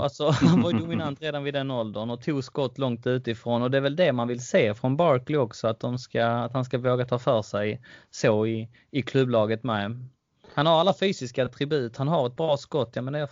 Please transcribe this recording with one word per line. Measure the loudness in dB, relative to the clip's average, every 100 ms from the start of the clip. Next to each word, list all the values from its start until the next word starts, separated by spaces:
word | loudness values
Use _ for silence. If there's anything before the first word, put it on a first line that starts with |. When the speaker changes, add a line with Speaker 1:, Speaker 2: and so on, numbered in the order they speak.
Speaker 1:
alltså, | -2 0 0
Speaker 2:
<laughs> | 4
Speaker 1:
han | 4 4
var | 4
dominant | 0 -2 -4 -4 -6
redan | -6 -4
vid | -4
den | -4 -2
åldern | -4 -4 -4 -6
och | -6
tog | -4 -4
skott | -4 -4 -4 -2
långt | -4 -2 -2
utifrån. | -2 -2 -6 -2 0
Och | 2
det | 0
är |
väl | 0 2
det | 2
man | 2 -2
vill | -4 0
se | 2 2
från | 0 -2 2
Barkley | 4 2 2 0
också, | -2 -2 -4
att | -2
de | -4 -6
ska, | -4 0 0
att | 0 -2
han | -4 -2
ska | -2
våga | 0 0 0
ta | -2
för | 2 0
sig | 0 -2 -2 -4 -10 -20 _
så | 0 2 4 2
i, | -2 -6 _ _
i | -4
klubblaget | 0 2 4 4 2 0
med. | -2 -2 -2 -6 -12 _ _ _ -8
Han | 0 4
har | 4
alla | 4
fysiska | 2 0 -2 -4 -2 -2
attribut, | -2 -2 -2 -2 -4
han | 0
har | 0 0
ett | -2
bra | 0 0
skott. | -2 -4 -2 -4
Jag |
menar, | -4 -4
jag, | -6